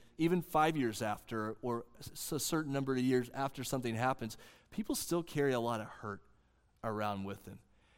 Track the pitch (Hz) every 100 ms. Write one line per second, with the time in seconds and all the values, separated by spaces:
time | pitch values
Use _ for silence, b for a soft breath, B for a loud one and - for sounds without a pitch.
0 | b b 165 180 - 156 156 156 123 104
1 | 110 101 - 113 107 110 123 117 - -
2 | - - - 151 - 165 156 139 135 131
3 | 127 127 120 131 139 - 123 131 120 110
4 | 127 131 113 - B B B - 220 294
5 | - 170 165 151 139 123 117 113 107 -
6 | 107 101 - _ _ _ _ _ 113 107
7 | 104 101 98 101 - 101 - b b